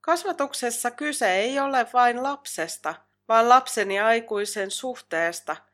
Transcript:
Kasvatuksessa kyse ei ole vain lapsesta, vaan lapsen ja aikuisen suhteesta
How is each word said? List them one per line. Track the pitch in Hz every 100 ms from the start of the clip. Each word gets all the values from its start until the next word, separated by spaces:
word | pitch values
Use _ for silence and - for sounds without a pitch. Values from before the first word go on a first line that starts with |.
Kasvatuksessa | - 339 403 339 277 - 240 233 240
kyse | 233 302 285 208
ei | 185 226 277
ole | 277 262 233
vain | 247 247 240
lapsesta, | 269 277 - - 160 - 151 165 _ _ -
vaan | 226 233
lapsen | 254 254 - 196
ja | 196 220
aikuisen | 233 233 208 208 214 196
suhteesta | - 262 254 - 165 170 170 - 165 _